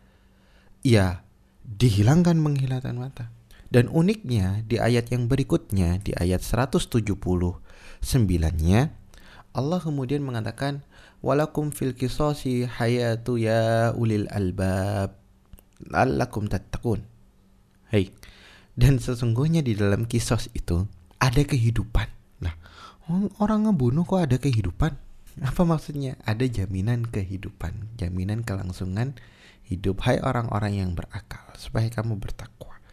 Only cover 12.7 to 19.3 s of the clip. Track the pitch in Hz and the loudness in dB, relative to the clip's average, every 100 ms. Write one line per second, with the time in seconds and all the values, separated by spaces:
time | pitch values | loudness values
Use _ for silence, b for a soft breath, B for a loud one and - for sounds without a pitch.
12.7 | - 117 123 120 113 117 120 110 113 113 | -2 0 2 0 -2 -2 0 2 2 2
13.7 | 113 113 - 117 104 - 101 92 98 95 | 2 2 2 0 0 0 -2 -2 0 0
14.7 | 95 98 101 98 - _ _ _ - _ | 0 0 -2 -4 -6 _ _ _ -20 _
15.7 | - - 82 127 139 123 110 98 98 - | -20 -2 2 2 2 -2 -2 -4 -4 -4
16.7 | - 120 110 - - - _ _ _ _ | -4 -2 -2 -4 -18 -20 _ _ _ _
17.7 | _ _ 107 90 - B B B B B | _ _ 0 0 -6 B B B B B
18.7 | - 127 131 120 120 120 | 4 6 6 0 -2 0